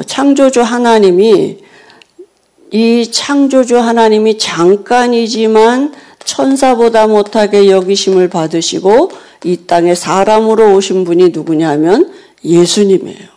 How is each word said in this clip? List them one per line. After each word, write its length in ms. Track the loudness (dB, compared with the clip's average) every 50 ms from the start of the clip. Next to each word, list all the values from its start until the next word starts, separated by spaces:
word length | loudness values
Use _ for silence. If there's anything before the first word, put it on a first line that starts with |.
| -10
창조주 560 | -10 -6 -2 0 0 2 2 2 0 2 0
하나님이 1040 | -2 -2 -2 -2 0 0 2 2 2 2 2 2 2 2 2 2 0 -2 -8 -12 -20 _ _ -20 _ _ _ _ _ _ _ -20 -20 _ _ _ _ _ _ _ _ -6 -4
이 340 | -2 0 2 0 0 -2 -4
창조주 680 | -6 -8 -6 -4 -2 0 0 2 2 0 0 2 0
하나님이 600 | 0 0 0 0 2 2 2 2 2 0 0 -2
잠깐이지만 1600 | -2 -6 -8 -4 0 2 2 2 0 0 -2 -2 0 0 0 0 -2 -2 -4 -4 -2 -2 0 2 2 2 2 2 0 -4 -6 -8 -12 -20 -20 _ -18 -14
천사보다 840 | -10 -6 -4 -2 -2 0 0 0 0 2 2 0 2 2 2 2
못하게 640 | 2 2 0 0 0 -2 -2 0 0 2 2 4 4
여기심을 580 | 2 2 0 -2 -4 -2 -2 0 0 0 0
받으시고 840 | 0 -2 -4 -6 -4 -4 -6 -6 -6 -6 -4 0 2 2 2 2 0 -6 -12 -20 -20 _ -10 -6
이 140 | -6 -6 -6 -4
땅에 280 | -2 -2 0 0 0 -2
사람으로 840 | -2 -4 -4 -2 0 0 2 2 0 2 0 2 2 4 4 4
오신 300 | 2 0 -2 -4 -4 -2
분이 240 | -2 0 2 2 0
누구냐 400 | 0 -2 -6 -4 -4 -2 -2 -2
하면 420 | -2 -2 0 0 0 0 0 -2 -6 -20 -20 _ _ _ -4
예수님이에요. 840 | 0 2 2 2 2 0 0 0 0 0 -2 -2 -6 -16 -18 -20 -20 _